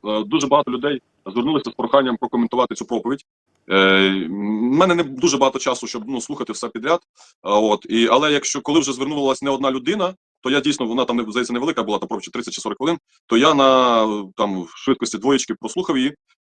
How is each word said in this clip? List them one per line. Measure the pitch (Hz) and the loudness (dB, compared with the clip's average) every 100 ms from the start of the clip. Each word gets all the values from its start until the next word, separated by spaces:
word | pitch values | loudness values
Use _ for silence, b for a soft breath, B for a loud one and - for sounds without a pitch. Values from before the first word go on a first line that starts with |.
е, | 104 107 | 0 -2
дуже | 104 156 139 | 0 0 2
багато | 147 139 | 2 2
людей | 123 143 139 _ _ 95 | -2 -4 -4 _ _ -6
звернулися | 110 135 151 - | -2 0 0 -2
з | |
проханням | - 117 139 131 117 | -6 0 0 0 -2
прокоментувати | 123 120 117 127 123 | -4 -2 -2 0 -2
цю | 113 | -4
проповідь. | 104 113 117 139 _ _ _ _ - | -6 -4 -4 -8 _ _ _ _ -2
Е, | 95 | 4
м, | 95 95 95 95 82 98 104 107 123 | 6 6 4 2 -4 -6 -4 -2 0
в | 143 | 2
мене | 185 | 4
не | 170 | 2
дуже | 147 131 170 139 | -2 0 0 2
багато | 135 131 | 2 0
часу, | 135 127 117 | -4 -4 -6
щоб, | 120 110 | -8 -6
ну, | 127 | -8
слухати | - 139 120 | -6 -8 -8
все | 104 117 | -6 -8
підряд. | 113 135 175 _ _ b b | -6 -2 -2 _ _ b b
А, | 95 104 | 0 2
от, | 110 104 - | 4 0 0
і, | 113 113 | 2 4
але | 123 151 | 4 4
якщо, | 143 - 139 | 0 -2 -6
коли | 131 156 | 2 2
вже | 139 | 2
звернулась | 127 135 147 135 131 | -4 -4 -2 0 0
не | 139 | -2
одна | 135 135 | 0 0
людина, | 131 127 208 180 185 _ _ | -2 -2 -2 -2 -6 _ _
то | 127 | 0
я | 143 | 0
дійсно, | 151 - 113 | 0 -2 -2
вона | 120 | -2
там, | 123 120 | 0 -2
не, | 110 | -2
здається, | 117 120 | -4 -2
невелика | 120 147 156 | -2 -2 -2
була, | 104 104 | -2 -4
там, | 95 | -4
проповідь | 104 - | -8 -8
тридцять | 117 120 | -10 -10
чи | - | -8
сорок | 110 101 | -8 -4
хвилин, | 143 170 _ _ - | -2 -2 _ _ 0
то | 113 | 4
я | 151 | 4
на, | 143 135 131 123 117 | 6 6 6 4 4
е, | 110 104 95 95 | 2 -2 -6 -4
там, | 107 95 | -4 -4
в | 85 - | -8 -6
швидкості | - 131 117 101 | -2 -2 -2 -4
двоєчки | 123 131 - | 0 0 0
прослухав | 110 - 180 180 135 | -8 -6 -6 -2 0
її. | 135 147 _ _ | 0 -4 _ _